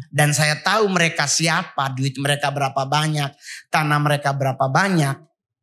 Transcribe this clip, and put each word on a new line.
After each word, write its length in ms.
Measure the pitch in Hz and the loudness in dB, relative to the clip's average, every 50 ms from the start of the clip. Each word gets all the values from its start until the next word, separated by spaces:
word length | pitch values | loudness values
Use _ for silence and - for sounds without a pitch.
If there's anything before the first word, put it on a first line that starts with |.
| 135 - | -2 -4
dan 220 | - 139 151 147 | 0 0 2 2
saya 300 | 147 147 156 151 151 147 | 2 2 2 0 0 0
tahu 240 | - 190 190 220 214 | 0 0 2 2 2
mereka 380 | 202 190 180 170 160 - - 147 | 2 2 2 0 0 0 0 -2
siapa, 640 | 135 - - 160 165 160 175 185 - - - 139 135 131 | 0 0 0 0 0 0 0 -2 -4 -6 -4 -4 -4 -4
duit 200 | 127 135 139 131 | -2 -4 -4 -4
mereka 340 | - 139 135 143 139 143 143 | -4 -2 -2 -2 0 -2 -4
berapa 340 | 139 135 139 135 131 139 135 | -2 -2 -2 -2 -2 -2 -2
banyak, 480 | 135 143 151 151 156 151 151 143 135 - _ - - - - - _ | 0 0 0 0 0 0 -2 -4 -4 -8 _ -16 -18 -16 -16 -6 _
tanah 300 | - 165 156 151 147 147 | 0 0 2 2 2 2
mereka 320 | 147 147 147 143 - 143 139 | 2 2 0 0 0 -2 -2
berapa 360 | 139 135 131 127 127 135 131 | 0 -2 -2 -2 0 -2 0
banyak, 480 | 135 165 190 202 190 165 147 139 135 - - _ _ _ _ _ _ _ | 2 2 2 2 2 2 2 0 -2 -6 -10 _ _ _ _ _ _ _